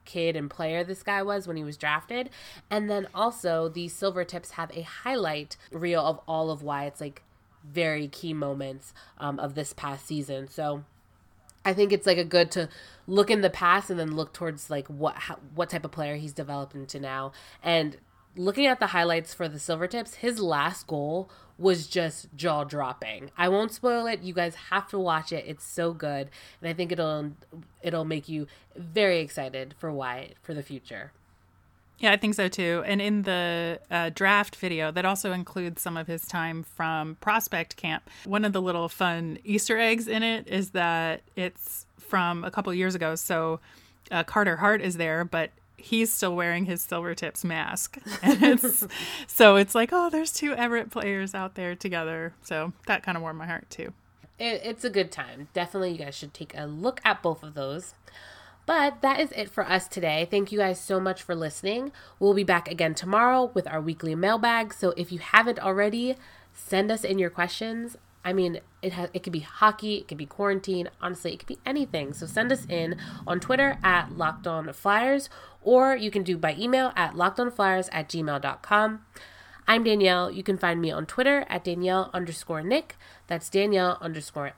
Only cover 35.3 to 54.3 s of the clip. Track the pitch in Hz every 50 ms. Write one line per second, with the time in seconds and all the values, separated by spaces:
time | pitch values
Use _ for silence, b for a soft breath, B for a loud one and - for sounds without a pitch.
35.3 | 185 180 175 - - 190 180 175 170 - - 180 170 165 160 170 165 160 - -
36.3 | - 175 165 165 160 165 160 - - - 165 160 160 156 156 156 160 - - 214
37.3 | 208 226 - - - 170 165 - - - - 165 160 - - B B B B 196
38.3 | 196 208 214 208 190 190 185 185 175 170 170 165 - - 190 175 170 170 165 160
39.3 | 156 - - 208 202 208 - - 233 220 226 226 226 226 226 226 220 220 226 226
40.3 | 226 220 - - - 190 196 190 - 185 175 170 165 165 165 165 160 - - _
41.3 | _ - 180 180 - - - - - - - _ _ - - - - 190 175 175
42.3 | 175 170 175 180 - 214 190 196 180 180 185 185 185 180 165 156 160 160 - -
43.3 | 185 165 160 160 160 160 b b b b b b b b b - - 165 165 -
44.3 | - 208 208 190 165 156 190 202 214 208 - 185 175 170 170 160 160 165 175 170
45.3 | - 165 160 - - _ _ _ _ - - - 226 226 226 226 - - 208 185
46.3 | 175 175 175 170 170 175 190 180 175 175 - - 180 170 170 170 165 - 180 160
47.3 | - - - 175 165 160 151 - - - - - - 269 - 208 202 - - 190
48.3 | 285 196 247 285 262 247 - 247 - - 214 190 B B B B B B B -
49.3 | - - 233 208 196 202 196 196 - 233 226 240 349 359 349 349 320 311 320 320
50.3 | - - 294 294 277 233 240 240 240 233 226 226 - 233 208 202 196 196 190 190
51.3 | 196 196 185 190 190 - 180 175 175 180 - 196 180 170 160 160 165 160 165 165
52.3 | - _ - - 175 156 156 175 - - - - 208 - - 196 175 170 165 160
53.3 | 156 160 160 170 165 - - - - - - - 185 - _ _ _ _ - -